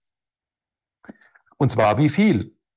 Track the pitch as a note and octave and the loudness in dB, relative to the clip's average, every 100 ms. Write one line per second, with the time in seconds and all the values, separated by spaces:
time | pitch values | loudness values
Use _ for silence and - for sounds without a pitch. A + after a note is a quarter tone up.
0 | _ _ _ _ _ _ _ _ _ _ | _ _ _ _ _ _ _ _ _ _
1 | - - _ _ _ - C3+ A2+ G#2+ G#2+ | -20 -20 _ _ _ -4 -2 0 0 2
2 | D3+ F#3+ G#3+ A#2 - _ _ | 0 2 0 0 -4 _ _